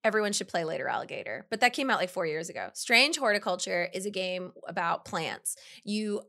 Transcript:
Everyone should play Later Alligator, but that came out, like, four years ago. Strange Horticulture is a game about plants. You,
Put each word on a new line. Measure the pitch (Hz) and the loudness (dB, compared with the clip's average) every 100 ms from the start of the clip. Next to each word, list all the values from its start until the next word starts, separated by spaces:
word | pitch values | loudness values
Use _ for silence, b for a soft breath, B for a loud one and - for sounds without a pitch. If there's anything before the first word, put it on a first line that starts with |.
Everyone | 220 214 208 | 2 4 2
should | 202 190 | 0 -2
play | 175 | -2
Later | 160 147 131 | -2 -2 -2
Alligator, | 113 - 143 - 113 - | -2 -4 -8 -8 -10 -6
but | 220 | 4
that | 247 | 4
came | 247 269 | 4 2
out, | 196 | 2
like, | 180 | 0
four | - 165 | 0 -2
years | 156 175 | -2 -6
ago. | - 92 | -6 -8
Strange | - - 233 285 311 | -6 4 6 6 4
Horticulture | 247 208 208 180 - 175 175 | 2 2 2 -2 0 0 0
is | 185 202 | -4 -4
a | |
game | 196 185 185 180 - - | -2 -2 -4 -8 -12 -8
about | 170 170 170 - | -2 0 0 -2
plants. | 180 147 - - - B B | -4 -2 -4 -8 -10 B B
You, | - 214 214 208 | -4 -2 -2 -4